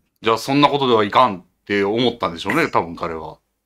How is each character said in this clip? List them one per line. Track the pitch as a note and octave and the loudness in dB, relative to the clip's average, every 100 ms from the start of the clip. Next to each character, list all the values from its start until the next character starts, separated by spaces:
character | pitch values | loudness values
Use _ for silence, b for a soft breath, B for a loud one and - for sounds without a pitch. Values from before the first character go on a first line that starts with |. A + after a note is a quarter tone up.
| _ _ | _ _
じ | A2 | -2
ゃ | |
あ、 | A2+ | 0
そ | - | 0
ん | C#3 | 2
な | D3 | 2
こ | C#3 | 2
と | C3 | 2
で | |
は | A2+ | 2
い | G#2 | 4
か | A#2+ B2+ | 2 2
ん | F#2 | 0
っ | - _ | -12 _
て | - G2+ | -4 0
思 | G2 A2+ A#2+ | 0 0 0
っ | A#2 | -2
た | F2+ | -4
ん | |
で | E2+ | -6
し | F#2+ | -4
ょ | |
う | C3 | -2
ね、 | D#3 | 0
多 | A#2 | -2
分 | E2+ | -4
彼 | E2+ F2 | -6 -8
は。 | D#2+ D#2 D#2+ _ _ | -8 -12 -16 _ _